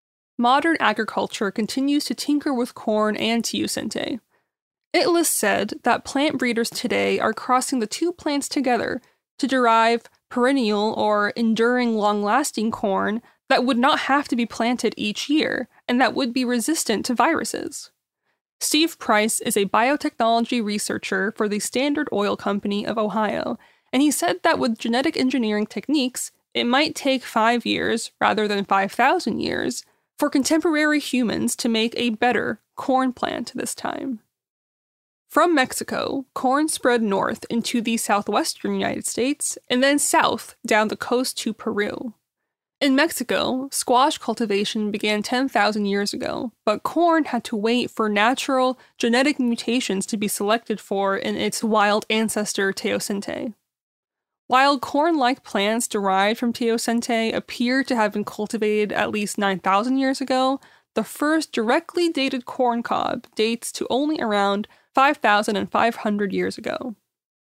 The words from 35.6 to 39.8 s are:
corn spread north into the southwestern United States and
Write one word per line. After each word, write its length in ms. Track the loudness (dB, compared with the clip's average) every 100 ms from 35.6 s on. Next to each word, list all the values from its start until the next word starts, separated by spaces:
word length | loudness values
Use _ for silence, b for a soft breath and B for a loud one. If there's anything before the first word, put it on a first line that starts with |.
| 2 -2 -6 -4 -4 -6 -6
corn 340 | -2 0 2 0
spread 340 | 0 2 2
north 420 | 2 0 0 -4 -4
into 300 | -4 -2 -2
the 160 | 0 -2
southwestern 800 | 0 -2 0 -2 -2 -4 -4
United 320 | -2 -2 -4 -6
States 520 | -2 -2 -2 -6 -8 -2
and 140 | 0